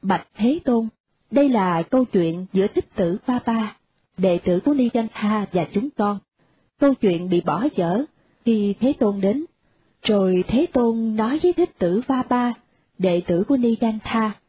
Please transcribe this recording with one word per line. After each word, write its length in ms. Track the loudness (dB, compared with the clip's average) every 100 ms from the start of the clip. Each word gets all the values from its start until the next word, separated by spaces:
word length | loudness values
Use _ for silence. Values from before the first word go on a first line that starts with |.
"Bạch 260 | -2 -4 -4 -2
Thế 240 | 0 0 0
Tôn, 220 | 0 -2 _ _ _ _
đây 180 | 2 2
là 320 | 2 2 0
câu 240 | 0 0 2
chuyện 400 | 0 0 -2 -4
giữa 140 | 0 0
Thích 280 | -2 -6 -2
Tử 220 | -2 -2 -4
Vapa, 500 | -4 -2 -2 -4 -8 _ _ _ -2
đệ 200 | 0 0
tử 220 | 0 0
của 140 | 0
Nigantha 720 | 0 0 0 -4 -4 -2 -2 -2
và 160 | -4 -2
chúng 160 | -4 -4 -4
con. 220 | -4 -4 _ _ _ _ _ _
Câu 140 | 0
chuyện 360 | 2 0 0 0
bị 120 | 0
bỏ 260 | 0 -2 -2 -2
dở 280 | -2 -2 -4 _ _ _ -2
khi 300 | 0 0 0
Thế 140 | -2
Tôn 280 | 0 0 0
đến." 240 | -2 -2 -6 _ _ _ _ _
Rồi 400 | 0 2 2 2 0
Thế 180 | 0 0
Tôn 420 | 0 0 0 -2 -2
nói 240 | -2 0
với 100 | 0
Thích 260 | 0 -2 _
Tử 220 | -2 -2 0
Vapa, 440 | -2 0 0 0 -4 _ _ _ _
đệ 240 | 0 0
tử 220 | 0 -2 0
của 100 | 0
Nigantha 760 | 2 0 -2 -4 -4 -2 -2 -6